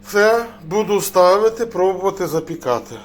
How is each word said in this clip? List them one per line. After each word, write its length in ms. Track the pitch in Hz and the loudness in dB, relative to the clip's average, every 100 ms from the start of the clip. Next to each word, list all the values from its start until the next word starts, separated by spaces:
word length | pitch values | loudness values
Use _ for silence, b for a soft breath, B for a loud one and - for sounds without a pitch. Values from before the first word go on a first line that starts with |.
| - | -2
Все, 400 | 202 208 233 233 - 160 | 2 2 2 -2 -14 -6
буду 360 | 196 196 202 | -4 0 -2
ставити, 640 | - 185 180 196 220 226 233 | 0 4 4 6 2 0 -6
пробувати 640 | 180 185 185 190 190 175 | 0 0 0 -4 -4 -4
запікати. 680 | 160 160 160 131 117 - 113 | -4 -6 -8 -2 -2 -4 -18